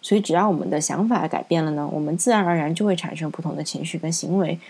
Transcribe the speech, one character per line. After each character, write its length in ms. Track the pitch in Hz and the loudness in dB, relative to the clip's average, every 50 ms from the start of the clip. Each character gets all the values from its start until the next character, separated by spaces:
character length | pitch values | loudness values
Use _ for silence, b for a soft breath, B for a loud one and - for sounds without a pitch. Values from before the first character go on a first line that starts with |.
所 160 | _ - 202 214 | _ 2 2 2
以 40 | |
只 120 | 202 - 160 | 2 2 2
要 140 | 170 196 214 | 2 4 4
我 60 | 185 | 2
们 140 | 147 - 185 | 0 0 -2
的 100 | - 151 | -2 -2
想 280 | 151 - - 156 202 226 | -2 -2 0 0 2 2
法 200 | 240 202 - 156 | 2 2 0 0
改 160 | - - - | -2 -4 -2
变 200 | - 170 165 160 | 0 0 2 2
了 80 | 156 | 0
呢， 160 | 151 147 147 147 | 0 -2 -2 -2
我 80 | - 151 | -2 -2
们 180 | 151 147 156 175 | -2 -2 -2 0
自 140 | - 247 | 2 2
然 120 | 233 214 196 | 4 4 4
而 120 | 175 175 | 4 2
然 180 | 170 151 147 165 | 2 2 0 0
就 120 | 170 208 | 0 2
会 100 | 208 190 | 2 2
产 200 | 170 - 170 - | 0 -2 -8 -8
生 140 | 160 165 151 | -6 -6 -6
不 120 | - - | -6 -6
同 120 | 165 165 160 | -6 -6 -4
的 80 | 160 | -4
情 220 | 156 - - - - | -6 -6 -6 -6 -6
绪 140 | 165 - 160 | -6 -6 -4
跟 120 | - 160 | -4 -2
行 280 | 165 - - - 170 196 | -2 -2 -2 0 0 0
为， 200 | 185 156 165 165 B B | 2 0 -2 -4 B B